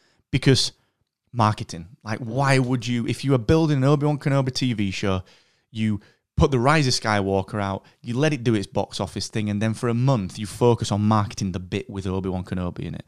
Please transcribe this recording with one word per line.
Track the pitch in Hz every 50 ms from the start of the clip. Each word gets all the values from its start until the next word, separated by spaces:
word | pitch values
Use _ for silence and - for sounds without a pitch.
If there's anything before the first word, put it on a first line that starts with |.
| _ _ _ _ _ _
Because | - 135 - 139 131 - - - - _ _ _ _ _ _ _ _ _ _ _
marketing. | - 120 110 107 104 - 101 - - 82 85 92 - - -
Like, | 107 110 -
why | - 110 110 131 139 135 135 131
would | 131 120 131 127 110
you, | 120 123 120 117
if | - 135 - -
you | 135
were | 139 123
building | 107 - 160 160 165 151 151 135
an | 131
Obi-Wan | 139 151 143 143 147 151 131
Kenobi | - 147 139 139 135 131
T | 131 - 135 127 117
V | 101 104 95
show, | 92 - - 98 95 92 - - - _ _ _ _ _ _ _
you | - 110 110 110 107 101 - _ _ _ _ _ _
put | - 156 147
The | 135 123
Rise | 117 139 156 160 143
of | 127 120
Skywalker | - - 113 107 101 95 95 98 98 95 - - 107
out, | 101 98 98 98 - _ _ _
you | - 120 117
let | 127 151 156
it | 151 131 117
do | 127 113
its | 104 101
box | - - 104 98 - - -
office | 101 92 - 101 98 -
thing, | - 113 104 104
and | 104 101
then | 110 113 110
for | - - 120
a | 117
month | 117 127 135 135 113 95 90 - -
you | 107
focus | 92 - - 123 120 117 - - -
on | 104 101
marketing | 104 104 107 107 101 101 - - 101 95
the | 87 87
bit | 92 87 107 101 - -
with | 104 95 -
Obi-Wan | 98 92 95 92 95 90 92 90
Kenobi | - 95 92 90 87 85 -
in | 98 87 80
it. | - -